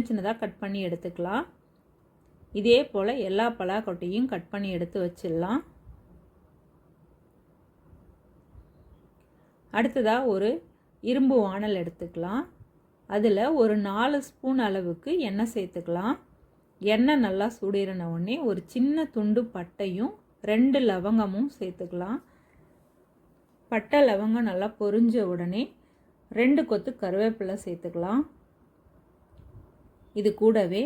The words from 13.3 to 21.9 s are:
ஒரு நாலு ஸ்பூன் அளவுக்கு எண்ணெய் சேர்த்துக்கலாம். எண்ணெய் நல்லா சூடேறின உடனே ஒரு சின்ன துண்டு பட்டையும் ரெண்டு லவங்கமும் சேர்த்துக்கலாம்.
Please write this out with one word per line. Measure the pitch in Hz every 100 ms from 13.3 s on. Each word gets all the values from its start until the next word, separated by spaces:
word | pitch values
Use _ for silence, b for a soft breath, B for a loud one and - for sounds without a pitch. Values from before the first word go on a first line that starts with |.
| 196 247 311
ஒரு | 220 214 202
நாலு | 202 254 285 269
ஸ்பூன் | _ 262 262 214
அளவுக்கு | 190 175 170 269 359 240
எண்ணெய் | 196 226 226
சேர்த்துக்கலாம். | 180 175 170 175 214 330 - _ _ _ _ _
எண்ணெய் | 196 214 254 294 220
நல்லா | 190 220 226
சூடேறின | 196 196 190 185 170
உடனே | 165 185 285 262
ஒரு | 180 -
சின்ன | 254 269 311 302 226
துண்டு | 208 214 226 190
பட்டையும் | 175 - 196 180 277 427 _ _ 202
ரெண்டு | 220 262 277 240
லவங்கமும் | 185 196 226 202 190 277 -
சேர்த்துக்கலாம். | 185 180 180